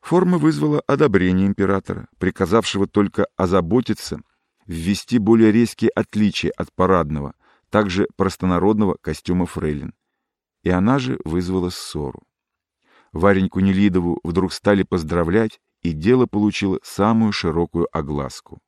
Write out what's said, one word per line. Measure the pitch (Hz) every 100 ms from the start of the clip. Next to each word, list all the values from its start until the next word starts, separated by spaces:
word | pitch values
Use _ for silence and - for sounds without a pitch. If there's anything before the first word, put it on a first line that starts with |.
Форма | - 175 180 180
вызвала | 151 147 151 147 -
одобрение | 143 147 95 92 92 98
императора, | 101 98 98 - 92 - _
приказавшего | 92 - 92 113 - 101 95
только | - 101 - - -
озаботиться, | 92 95 85 117 131 107 - - - _ _ _ -
ввести | 82 85 101 - 120
более | 101 117 110
резкие | 107 117 - 113
отличия | - - 104 104 - - -
от | 85
парадного, | - 92 92 78 73 71 - _ _ _
также | 104 101 90 - -
простонародного | 95 - 92 87 95 107 101 -
костюма | - 78 - 90
фрейлин. | 85 - 78 73 69 - _ _ _ _ _ _
И | -
она | 90 101 139
же | 127 131
вызвала | - 85 87 92 90
ссору. | - - 78 71 - _ _ _ _ _ _ _ _ _
Вареньку | - 95 95 95 95
Нелидову | 98 95 101 92 87 82
вдруг | 85 87 92
стали | - - 101
поздравлять, | 95 92 78 87 82 101 110 - _ _
и | 87
дело | 78 87 127
получило | 120 104 104 - 98 92
самую | - - 104 113 110
широкую | 101 90 80 85 85 85
огласку. | - 71 71 67 - _ -